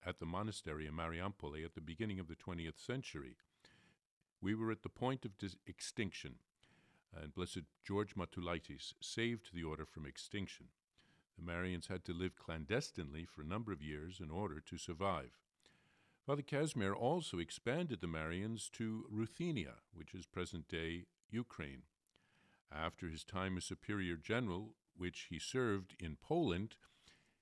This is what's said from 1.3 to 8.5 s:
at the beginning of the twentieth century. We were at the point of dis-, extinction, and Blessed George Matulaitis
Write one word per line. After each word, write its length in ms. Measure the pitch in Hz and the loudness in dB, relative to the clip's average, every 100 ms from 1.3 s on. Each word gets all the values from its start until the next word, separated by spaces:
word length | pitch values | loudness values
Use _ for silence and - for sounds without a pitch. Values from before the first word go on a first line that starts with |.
| 101 76 76 80 | -2 -6 -4 -6
at 100 | 82 | -6
the 60 | |
beginning 400 | 78 80 110 95 | -8 -2 -2 -2
of 80 | 82 | -4
the 80 | 82 | -6
twentieth 420 | - 85 80 - | -4 -2 -2 -4
century. 560 | - 85 123 76 65 - - _ - - - _ _ _ _ _ | -4 -4 -4 -6 -8 -12 -20 _ -20 -20 -20 _ _ _ _ _
We 140 | 95 110 | 2 4
were 160 | 113 | 4
at 140 | 107 - | 0 -2
the 40 | |
point 360 | - 123 131 113 | 0 2 2 -2
of 120 | 95 | -4
dis-, 200 | 98 87 - | -4 -6 -12
extinction, 720 | - - - 98 - 71 62 _ _ - - - - _ 87 | -8 -6 0 -2 -2 -8 -12 _ _ -20 -20 -20 -20 _ -10
and 140 | 76 80 | -8 -2
Blessed 280 | 90 92 80 _ - | -2 -2 -8 _ 0
George 300 | 101 107 - | 2 2 0
Matulaitis 800 | 85 - 87 | -2 -2 2